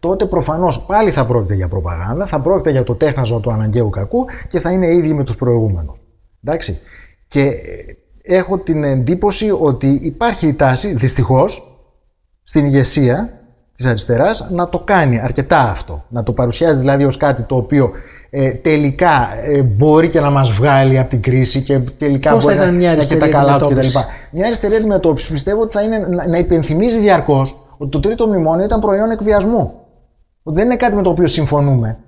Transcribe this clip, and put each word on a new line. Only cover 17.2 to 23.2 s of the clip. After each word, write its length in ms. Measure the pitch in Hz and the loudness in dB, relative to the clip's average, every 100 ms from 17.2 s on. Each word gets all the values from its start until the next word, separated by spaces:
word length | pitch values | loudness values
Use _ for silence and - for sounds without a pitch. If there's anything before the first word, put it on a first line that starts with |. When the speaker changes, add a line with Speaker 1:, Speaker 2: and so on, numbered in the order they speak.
| 147 123 | -2 -2
Speaker 1:
το 140 | 117 131 | -2 -4
οποίο, 340 | 117 147 120 - - - - | 0 0 0 -2 -18 -20 -12
ε, 200 | 139 135 | -2 -2
τελικά, 800 | 139 - 156 143 135 175 147 120 107 | -2 0 2 0 2 2 2 0 -4
ε, 180 | 127 143 | -2 2
μπορεί 460 | 131 101 151 156 165 | 2 4 4 6 4
και 120 | 165 | 2
να 100 | 143 | 2
μας 220 | 143 131 | 2 2
βγάλει 460 | 101 139 135 135 131 | 2 2 4 4 2
από 120 | 127 | 2
την 120 | 127 | -2
κρίση 400 | 107 127 127 139 | 0 0 0 -2
και 160 | 135 139 | 0 0
τελικά 540 | 123 - 147 139 147 | -2 -4 -2 0 2
Speaker 2:
Πώς 120 | 220 | 2
θα 60 | 214 | 4
Speaker 1:
μπορεί 120 | 196 | 2
Speaker 2:
ήταν 100 | 180 | 2
Speaker 1:
να, 60 | 175 | 2
Speaker 2:
μια 80 | 175 | 2
Speaker 1:
να 60 | |
έχει 60 | 160 | 2
Speaker 2:
αριστερή 340 | 143 156 | 2 2